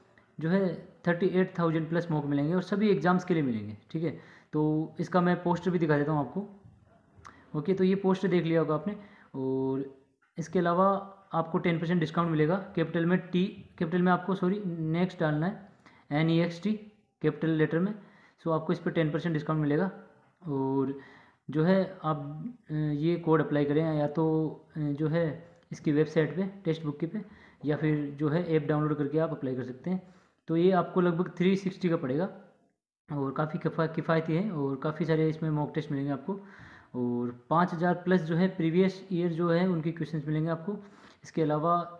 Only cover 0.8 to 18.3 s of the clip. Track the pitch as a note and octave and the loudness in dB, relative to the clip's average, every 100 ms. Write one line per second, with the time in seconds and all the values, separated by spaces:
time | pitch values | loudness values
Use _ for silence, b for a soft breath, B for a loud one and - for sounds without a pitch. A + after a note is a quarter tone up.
0.8 | - - F3 E3+ F#3 F3+ F#3 - E3+ D#3+ | -12 -6 0 2 2 2 2 2 2 2
1.8 | D#3 E3+ E3 D3+ C#3+ C#3+ D3 F3+ F3+ G3 | 0 -2 0 -2 0 0 2 0 0 0
2.8 | G#3+ F3 E3+ F3+ - E3+ C3+ A2 G#2 G#2+ | 2 4 4 2 2 0 2 -2 -6 -12
3.8 | _ D#3+ D#3+ E3 B B B D3+ D3+ D#3 | _ -4 -4 -6 B B B 0 2 0
4.8 | D#3 - E3 F#3 F3 F3 F3 F3 F#3+ F3 | -2 -6 0 2 4 2 0 0 0 0
5.8 | D#3+ D3 D3 D3+ C3+ F#3 G#3 - - - | 2 2 2 0 -2 -6 -10 -14 -20 -20
6.8 | _ _ _ - B B B D3+ D3+ F#3 | _ _ _ -20 B B B -6 -2 2
7.8 | F#3 F#3+ F#3+ F#3+ G3 F3 D#3+ E3 D3+ D3+ | 2 2 2 0 2 2 2 2 2 0
8.8 | G3+ G3+ B B B C3+ C3 C3 C3 C3+ | -2 -8 B B B -6 -4 -2 0 -2
9.8 | C#3 - _ _ _ - D#3 F#3 E3+ F3 | -6 -12 _ _ _ -10 -4 0 2 4
10.8 | G3 F#3+ - - - E3 D#3+ F3+ F3 E3 | 4 2 -4 -18 -6 -4 0 0 0 0
11.8 | E3 F3+ D#3 - E3+ D#3 D3+ G3 G3 - | 2 0 0 0 0 2 2 2 -2 -2
12.8 | D#3 F3 E3 F3+ F3 F3+ G3 - - - | -2 0 2 2 2 0 0 -4 -16 -6
13.8 | E3 F3+ F3+ F3+ F3+ F#3+ F3+ G#3 G3 E3 | -2 2 4 2 0 0 0 0 -4 -4
14.8 | D#3 E3 F#3 - D#3 D3+ E3+ A3 - b | -2 0 0 0 0 2 -2 -4 -14 b
15.8 | b b b D3 D#3+ E3 F3 - G#3 G#3+ | b b b 0 4 4 2 -2 -4 -4
16.8 | - _ _ - D3+ D3 D#3+ D#3+ D3+ D#3+ | -6 _ _ -2 -2 0 0 2 2 2
17.8 | F#3+ A3 B B B | 0 -4 B B B